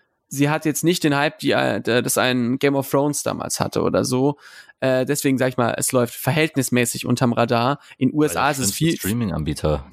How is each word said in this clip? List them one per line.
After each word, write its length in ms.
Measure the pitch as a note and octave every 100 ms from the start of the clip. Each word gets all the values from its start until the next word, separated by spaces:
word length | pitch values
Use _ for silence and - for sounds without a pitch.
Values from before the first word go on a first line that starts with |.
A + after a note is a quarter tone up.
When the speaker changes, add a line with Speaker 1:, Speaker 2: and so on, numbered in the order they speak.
| _ _ _
Speaker 1:
sie 220 | C#3 C#3+
hat 140 | D#3
jetzt 200 | D#3 C#3 D#3+
nicht 180 | E3+
den 120 | D#3 C#3
Hype, 240 | D3+ -
die, 120 | C#3
äh, 300 | A2 C3 G#2+
das 360 | A#2 A#2+ A#2 -
ein 400 | B2 B2+ A#2 C3
Game 180 | C#3+ C#3
of 140 | C3+
Thrones 340 | C#3 D3 C#3+
damals 360 | - - - -
hatte 220 | - -
oder 240 | - F#2 B2
so. 320 | B2+ C#3 C#3+ - - - _
Äh, 260 | C3 B2+ B2+
deswegen 320 | C#3+ C#3+ C3+
sag 120 | C3
ich 80 | B2+
mal, 180 | A#2 -
es 140 | -
läuft 240 | B2+ A#2 -
verhältnismäßig 920 | - D#3 D#3 - B2 A#2+ A#2+ - -
unterm 280 | B2 B2
Radar. 460 | A#2 A#2+ A#2 A#2+ C#3+ - -
In 120 | B2+
den 80 | D3
Speaker 2:
Weil 20 |
Speaker 1:
U 40 |
S 120 | D3+ -
A 60 |
Speaker 2:
der 80 | C3+
Speaker 1:
ist 80 | C#3
es 160 | A#2+ -
Speaker 2:
schlimmste 20 |
Speaker 1:
viel 200 | D#3+ D#3+
Speaker 2:
Streaming-Anbieter 880 | F#2 A#2 A2 D#2+ D2+ D2 D2+ D2 -